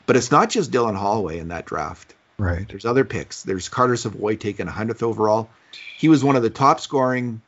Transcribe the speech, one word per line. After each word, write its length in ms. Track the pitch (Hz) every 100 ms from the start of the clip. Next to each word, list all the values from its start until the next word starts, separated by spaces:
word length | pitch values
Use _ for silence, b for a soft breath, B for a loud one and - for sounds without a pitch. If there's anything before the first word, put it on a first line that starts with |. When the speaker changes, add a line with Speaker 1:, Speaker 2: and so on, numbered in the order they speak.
Speaker 1:
But 120 | - 123
it's 140 | 123
not 200 | 147 220
just 200 | 233 151
Dylan 260 | 123 117 98
Holloway 420 | 101 110 87 82
in 100 | 82
that 160 | 85
draft. 500 | - 80 76 87 - _ _ -
Speaker 2:
Right. 300 | 92 85 107
Speaker 1:
There's 160 | 101
other 200 | 117 127
picks. 380 | - 95 - -
There's 260 | - 95 -
Carter 280 | - 123 117
Savoy 400 | 117 - 104 110
taken 300 | 107 101 87
a 40 |
hundredth 320 | 80 113 110
overall. 460 | 117 110 107 110 110 B B B B -
He 120 | 156
was 160 | 147
one 100 | 139
of 80 | 131
the 80 | 113
top 300 | - 135 160
scoring 600 | - 143 127 127 123 113